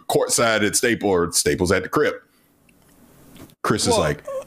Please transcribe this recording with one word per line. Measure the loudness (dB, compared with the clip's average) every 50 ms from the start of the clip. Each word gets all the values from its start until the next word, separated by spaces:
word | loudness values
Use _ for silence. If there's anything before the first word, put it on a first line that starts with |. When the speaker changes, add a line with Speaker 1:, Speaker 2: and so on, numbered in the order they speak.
| -4 -2
Speaker 1:
courtside | 0 0 0 0 0 0 2 2 2 2 2
at | 0 0 0
Staples, | 0 0 0 0 0 0
or | 2 2 0 0 0
Staples | -2 0 0 0 0 2 2 2
at | 0 0
the | -2
Crib. | -2 0 0 0 -2 -4 -10 _ _ _ _ _ _ _ _ _ _ _ _ _ _ _ -20 -20 -20 -20 -20 -20 -20 -20 -20 -20 -14 _
Chris | -2 0 0 0 2
is | 2
Speaker 2:
Well, | 2 2
Speaker 1:
like, | 2 0 -2 -4 -8 -10 -12 -12 -12